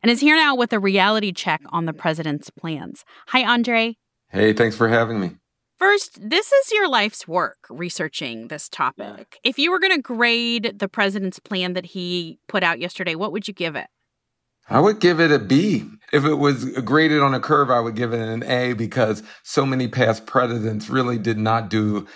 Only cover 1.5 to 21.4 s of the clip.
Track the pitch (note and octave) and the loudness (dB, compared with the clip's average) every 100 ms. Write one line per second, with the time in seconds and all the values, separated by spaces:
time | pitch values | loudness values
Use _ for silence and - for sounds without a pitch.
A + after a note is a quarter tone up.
1.5 | D3+ - E3+ E3 D3+ E3+ D#3+ D#3 D3 - | -4 -4 -4 -4 -2 -4 -2 -4 -6 -8
2.5 | - E3 D3+ - - - - - C4 A3+ | -12 -10 -10 -10 -16 -20 -20 -2 0 2
3.5 | A#3+ A#3 A#3 A3+ A3 _ _ _ - G#2+ | 0 2 0 -2 -6 _ _ _ 2 2
4.5 | G#2+ A2+ G#2+ A2+ A#2 A2+ A2+ F2+ - _ | 4 0 2 2 2 2 -2 -4 -8 _
5.5 | _ _ _ F#4+ G4+ - - G#3+ E4 A4 | _ _ _ 2 2 -2 -12 -2 -2 4
6.5 | C#5 C5+ G#4+ F#4 B3 G#3 - - F3 D3+ | 2 4 0 2 2 0 -4 -4 -2 -2
7.5 | - - A#2+ F3 - D#3 - C3+ A2+ A#2 | -6 -18 -10 -8 -6 -6 -6 -10 -10 -12
8.5 | D3+ - - C3 - G#2+ G#2 - - B3 | -12 -12 -2 -4 -2 -12 -12 -20 -4 -4
9.5 | C#4 D#4 F4+ F#4+ E4+ B3 A3+ A#3 A#3 A#3 | 0 0 2 2 0 -2 0 2 2 0
10.5 | A#3 A3+ G3+ G3 - G3+ G3 F#3+ - _ | -2 -4 -4 -6 0 -2 0 -6 -8 _
11.5 | F#3+ F3+ F3+ F3 F#3+ F3 F3+ E3 - - | -4 -2 -4 -8 -8 -4 -4 -6 -14 -6
12.5 | G3+ F3 E3+ F3 - F3 D#3+ G3+ F#3+ G#3 | -2 0 -2 -6 -6 -6 -4 -4 -6 -8
13.5 | G3 E3 C#3+ - _ _ _ _ _ _ | -6 -6 -6 -12 _ _ _ _ _ _
14.5 | _ _ A2+ F#3+ G#3+ F3 D#3+ E3 C#3+ G2+ | _ _ 4 4 4 2 4 4 4 4
15.5 | C3+ G#3 D3 - - - D3 D3 D3 C#3+ | 2 4 -2 -4 -18 -2 0 2 2 2
16.5 | B2+ B2+ C3 A2+ D3+ D#3 D3+ C#3 C3 - | 0 -4 -6 0 4 4 4 2 0 2
17.5 | C#3+ C3 B2 A#2 A2+ A#2+ A#2 A2 A2+ B2 | 2 4 2 0 -4 -4 -2 -4 -6 -2
18.5 | B2+ B2 A2+ A2 C3 A2 G#2+ - - - | -2 0 -2 -4 0 0 0 -8 -20 -4
19.5 | - C3+ C3 B2 B2+ A2+ A2 - B2+ B2 | 0 0 0 -2 2 2 2 -2 0 0
20.5 | A#2 G#2+ G#2+ - C3 B2 A#2+ G#2+ G#2+ | -2 -4 -4 -4 -2 0 -2 -2 0